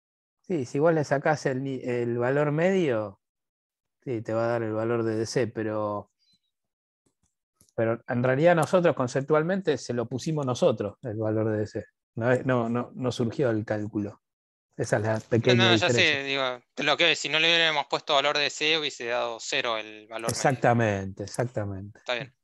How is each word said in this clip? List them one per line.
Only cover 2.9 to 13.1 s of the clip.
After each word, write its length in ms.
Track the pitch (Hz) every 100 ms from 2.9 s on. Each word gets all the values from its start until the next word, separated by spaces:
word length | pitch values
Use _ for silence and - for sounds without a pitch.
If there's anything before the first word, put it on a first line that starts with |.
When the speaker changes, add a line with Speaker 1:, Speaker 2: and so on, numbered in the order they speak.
| 113 104 - _ _ _ _ _ _ _ _
Speaker 1:
sí, 180 | 143 113
te 140 | 110
va 100 | 110
a 40 | 117
dar 140 | 120
el 120 | 110
valor 280 | 110 113 120
de 140 | 113 110
D 80 |
C, 220 | 113 139 113
pero, 640 | 113 110 107 104 104 - _ _ _ _ _ _ _ _ _ _ _ _ _ _ _ _
pero 280 | - 113 117 -
en 160 | 120
realidad 320 | 127 131 165
nosotros 400 | 165 151 185 170
conceptualmente 840 | 139 127 135 139 151 160 190 185 135
se 160 | -
lo 120 | 120 113
pusimos 380 | 135 165 156
nosotros, 540 | 131 123 170 113 104 -
el 160 | 123 107
valor 320 | 110 110 110
de 80 | 107
D 100 | 104
C. 200 | 107 - _ _ -
No 140 | 117
es, 140 | 123
no, 240 | - 127 117
no, 240 | 120 117
no 160 | - 127